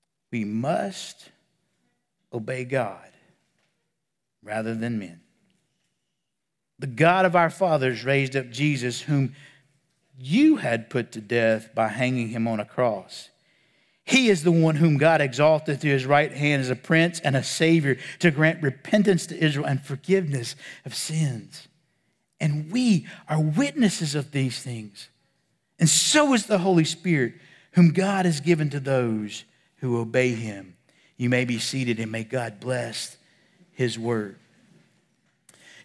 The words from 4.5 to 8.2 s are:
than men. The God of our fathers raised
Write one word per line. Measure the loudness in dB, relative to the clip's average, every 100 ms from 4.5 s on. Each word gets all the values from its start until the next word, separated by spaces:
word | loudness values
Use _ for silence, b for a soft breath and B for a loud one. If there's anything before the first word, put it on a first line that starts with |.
| -6 -6 -6
than | -4 -6
men. | -8 -16 _ _ _ _ _ _ _ _ _ _ _ _ _ _ _ _
The | -10
God | 0 2 4 2
of | 2
our | 0
fathers | 0 0 0 0 -4
raised | -2 -2